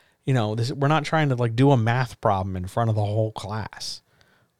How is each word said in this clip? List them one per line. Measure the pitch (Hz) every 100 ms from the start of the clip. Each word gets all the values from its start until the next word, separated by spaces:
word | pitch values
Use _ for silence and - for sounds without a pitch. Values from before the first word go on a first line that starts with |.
| _ _
you | -
know, | 131 107
this, | 110 117
we're | 147 139
not | 156
trying | 147 160 151
to, | 123
like, | 120
do | 113 139
a | 135
math | 110 120 127 -
problem | 113 98 95 92
in | 92
front | - 113
of | 107
the |
whole | 104 107 110
class. | 107 98 107 - - - - _ _ _ _ _ _